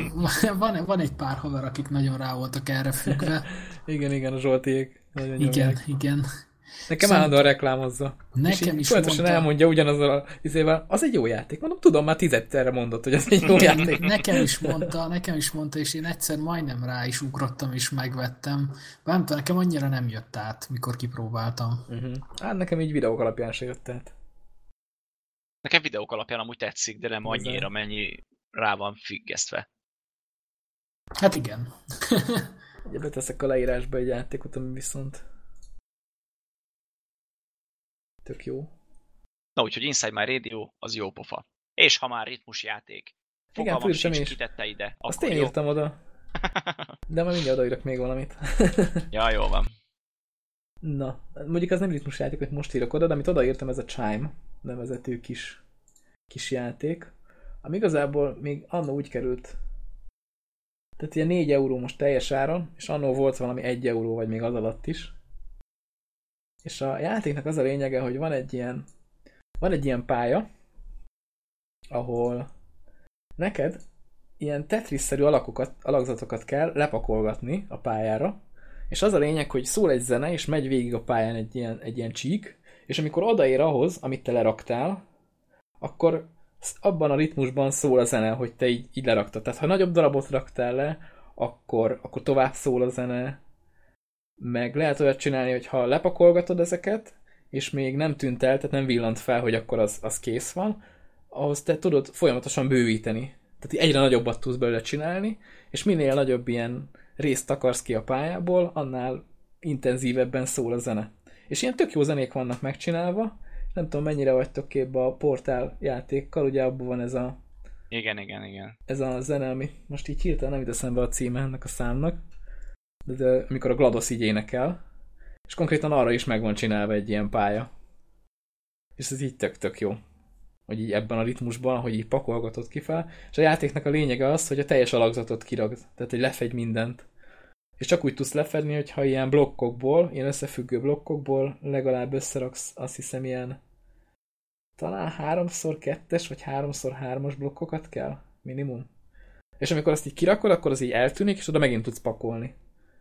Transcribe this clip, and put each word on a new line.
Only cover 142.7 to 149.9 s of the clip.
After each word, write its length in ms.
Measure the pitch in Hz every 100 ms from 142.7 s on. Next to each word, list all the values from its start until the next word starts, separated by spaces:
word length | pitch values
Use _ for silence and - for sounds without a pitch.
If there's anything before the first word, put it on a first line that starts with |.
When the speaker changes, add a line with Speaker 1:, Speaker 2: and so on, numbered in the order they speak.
| -
Speaker 2:
azt 200 | 127 -
hiszem, 300 | - 131 131
ilyen 360 | 127 127 135 _ _ _ _ _ _ _ _ _ _ _ -
talán 340 | 160 196 160
háromszor 680 | 160 156 170 175 - 160 156
kettes 500 | - 151 - 165 -
vagy 140 | 135
háromszor 500 | - 135 143 139 131
hármas 440 | 131 131 131 139 139
blokkokat 540 | 139 - 165 156 -
kell, 320 | - - 143 - _
minimum. 480 | 131 131 139 123 135 _ - - - - _ -
És 140 | 135
amikor 200 | 156 156